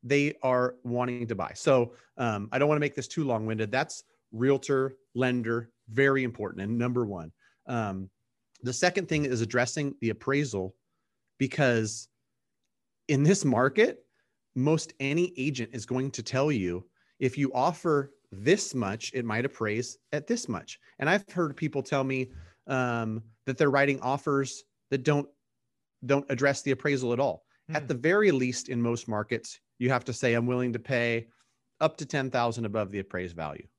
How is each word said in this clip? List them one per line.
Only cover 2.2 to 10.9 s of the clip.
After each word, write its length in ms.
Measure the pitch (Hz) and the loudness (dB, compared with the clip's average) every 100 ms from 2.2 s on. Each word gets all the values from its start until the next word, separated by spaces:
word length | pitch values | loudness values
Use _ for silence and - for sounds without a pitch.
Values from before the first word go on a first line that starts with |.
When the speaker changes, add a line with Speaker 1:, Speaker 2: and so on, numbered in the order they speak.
| 120 107 104 | -2 -2 -2
Speaker 1:
I 60 | 127 | 0
don't 100 | 147 | 2
wanna 120 | 151 | 2
make 140 | 147 | 0
this 140 | - 123 | -4 -8
too 160 | - | -4
long-winded. 480 | 143 113 110 110 110 | -2 0 -2 -4 -2
That's 320 | 123 156 - - _ _ | -2 -2 -6 -18 _ _
realtor, 640 | 110 127 139 139 135 135 135 _ | -2 2 2 2 0 0 -6 _
lender, 560 | 120 127 123 113 117 117 _ - | -2 0 0 0 -2 -4 _ -6
very 360 | 110 139 135 | 2 4 4
important. 380 | 127 110 104 - | 0 -4 -8 -4
And 160 | 98 117 | -4 0
number 260 | 120 123 | 0 0
one, 280 | 113 92 80 - _ _ - | -2 -4 -10 -14 _ _ -6
um, 440 | 120 107 95 95 _ _ _ _ _ | -4 -4 -6 -10 _ _ _ _ _
the 100 | 123 | -8
second 360 | 123 180 180 170 | 0 2 2 -2
thing 160 | 156 | -2
is 160 | 147 123 | 0 0
addressing 540 | 113 123 123 - 143 139 | 0 2 0 0 -4 -2
the 100 | 117 | -4
appraisal, 640 | 107 - 139 143 104 92 - _ | -4 -2 0 0 -4 -6 -10 _